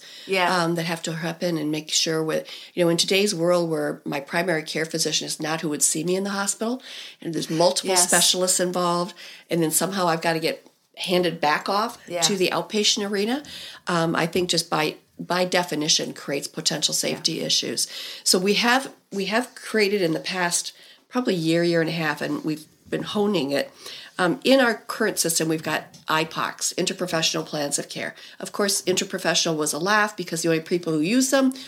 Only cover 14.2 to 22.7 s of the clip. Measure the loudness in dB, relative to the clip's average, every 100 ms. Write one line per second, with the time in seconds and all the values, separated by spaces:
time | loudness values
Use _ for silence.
14.2 | 0 0 0 0 0 0 0 -4 _ -14
15.2 | -4 -2 0 0 0 -2 0 0 0 -8
16.2 | -8 -6 -6 -6 -4 -2 0 0 -2 -2
17.2 | -2 -2 0 0 0 -2 -4 -6 -12 -4
18.2 | 2 2 4 2 4 2 0 -8 _ -6
19.2 | 0 0 -2 -6 -2 2 2 4 2 0
20.2 | -2 -2 0 0 -4 -10 -20 -20 _ -2
21.2 | 0 2 4 4 4 2 2 0 -2 -2
22.2 | -2 -4 -4 -6 -8